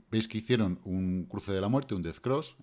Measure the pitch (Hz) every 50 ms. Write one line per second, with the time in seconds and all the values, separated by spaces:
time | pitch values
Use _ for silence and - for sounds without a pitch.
0 | - - 110 110 110 - - 110 110 - 127 117 107 90 87 - - 95 90 92
1 | 92 92 92 92 85 - - 101 - 101 98 95 98 107 131 139 135 135 107 90
2 | 80 82 80 - - 123 135 151 156 - - -